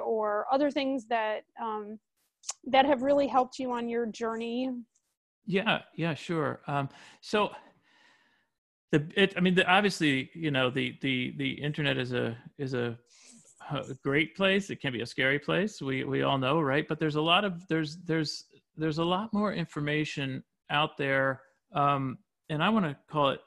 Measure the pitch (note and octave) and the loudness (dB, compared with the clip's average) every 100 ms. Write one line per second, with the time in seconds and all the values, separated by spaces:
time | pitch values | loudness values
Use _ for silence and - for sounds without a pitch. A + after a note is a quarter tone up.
0 | A#3 A3+ G#3+ G#3 - C4+ D4 C#4+ C4+ C4+ | 0 0 0 0 2 2 2 2 -2 -2
1 | A3 A#3 A3 G#3+ - - A#3 G#3+ G#3 A3 | -2 -2 0 -4 -8 -10 -6 -6 -8 -14
2 | _ _ _ _ - - - C4 C#4 C#4 | _ _ _ _ -14 -12 2 4 6 4
3 | C4 C#4+ C#4 B3+ B3+ - C4 A#3+ A#3 A#3 | 4 2 4 2 0 -2 -4 -4 -2 -2
4 | A#3 G3+ A3+ A3+ A#3 A#3+ C4 B3 A#3 _ | -4 -4 -6 -4 -4 -4 -4 -6 -10 _
5 | _ _ _ _ - F#3+ A3 E3+ - - | _ _ _ _ -2 0 0 -2 -4 -6
6 | E3 D3 - E3 C#3 A#2+ - C#3+ C3+ - | -4 -4 -4 -2 -2 -4 -4 -4 -4 -8
7 | - - - G#3+ G3+ - - _ _ _ | -20 -20 -4 0 0 -4 -18 _ _ _
8 | _ _ _ _ _ _ _ _ _ D#3 | _ _ _ _ _ _ _ _ _ 0
9 | D3+ G3+ G3 F3+ F3+ F3+ F3+ F#3 G#3 - | 2 2 2 4 2 4 4 4 4 2
10 | D#3 C3+ B2+ E3+ D#3+ C3+ B2+ C3 B2+ A2+ | 2 2 -2 -6 -2 0 0 0 -4 -4
11 | C#3 B2+ B2+ D3 C3+ C3+ C#3+ D3+ C#3+ C3 | -2 -2 -2 -4 -6 -4 -4 -2 -2 0
12 | B2 B2 A#2+ A#2+ - - C3+ C3 A#2+ A#2 | -2 -2 -2 -6 -12 -10 -6 -2 -4 -6
13 | _ - - - - _ - C#3 C3 C3+ | _ -20 -20 -20 -20 _ -8 -8 -8 -6
14 | C#3+ C#3+ D#3+ - G3 G3 G3 B2 C#3 A#2+ | 0 0 0 0 2 2 0 -6 -4 -4
15 | A#2+ - C3 C#3+ - E3 G#3 - C#3 C3 | -4 0 2 2 2 0 0 -4 -4 -4
16 | C3 C3+ C#3 C#3 C3 D#3 D3 C#3 D#3 D#3 | -2 0 2 2 2 2 2 2 0 -2
17 | D#3 D3+ D#3 F3 G#3 E3+ - D#3+ D#3 E3 | 0 0 2 4 2 -4 -2 -2 -2 -6
18 | F3 D#3+ D3+ - - - _ - D#3+ D3+ | -2 -2 -2 -6 -14 -20 _ -4 -2 0
19 | E3+ F#3 A3 G#3 G#3 E3 E3 - D3 D3+ | 0 0 0 0 0 -2 -4 -4 -2 0
20 | D3+ - C#3 C3 - _ - D3 D3+ - | 0 -4 -6 -6 -10 _ -4 0 0 -2
21 | C#3 C3+ C3+ C3 - _ _ - C#3+ C#3+ | 0 2 2 0 -8 _ _ 0 2 2
22 | C3+ - _ _ - D3+ F3 A3 E3+ C3+ | 0 -6 _ _ -6 0 2 2 0 -4
23 | _ D3+ C#3+ - | _ 0 0 0